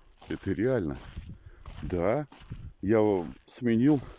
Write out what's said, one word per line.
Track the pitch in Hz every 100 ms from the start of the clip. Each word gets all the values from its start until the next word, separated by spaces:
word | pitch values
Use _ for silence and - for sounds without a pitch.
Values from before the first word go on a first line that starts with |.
| - - -
Это | 82 98
реально. | 85 117 127 82 65 - - - - - - - -
Да. | 76 90 87 131 151 - - - - -
Я | 95 110 107 98 80 62 -
сменил | - 120 113 131 147 -